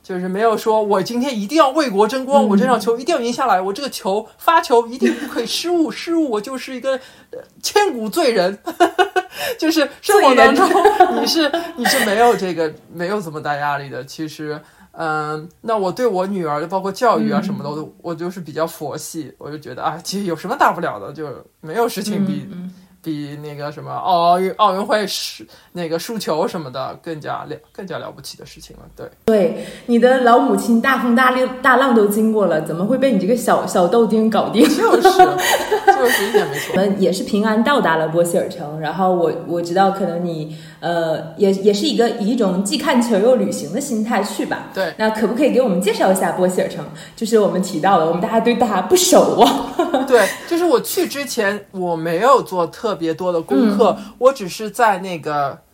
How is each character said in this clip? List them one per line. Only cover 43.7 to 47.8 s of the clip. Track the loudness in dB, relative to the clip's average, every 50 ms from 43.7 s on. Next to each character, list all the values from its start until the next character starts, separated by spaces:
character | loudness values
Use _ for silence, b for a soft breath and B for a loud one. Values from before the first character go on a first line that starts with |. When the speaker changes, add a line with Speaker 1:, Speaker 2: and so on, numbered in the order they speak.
Speaker 2:
的 | -6 -6
心 | -6 -4 -4 -4 -2
态 | -2 -2 -2
去 | -2 -4 -6 -6 -6
吧。 | -6 -6 -8 -8 -10
Speaker 1:
对。 | -6 -6 -6 -6 -4
Speaker 2:
那 | -2 -2 -2
可 | 0 0 -2
不 | -2 0
可 | 0 0
以 | 2
给 | 2 2
我 | 2 2
们 | 0 0
介 | 0 -2
绍 | 0 2 2 2
一 | 2
下 | 2 0 -2
波 | 0 0 0 0
希 | 0 -2
尔 | -4 -4
城？ | -6 -10 -12 -12 B B B B B
就 | -8 -4
是 | 2 2 2
我 | 2 2
们 | 0 -2
提 | -4 -2 -4 -2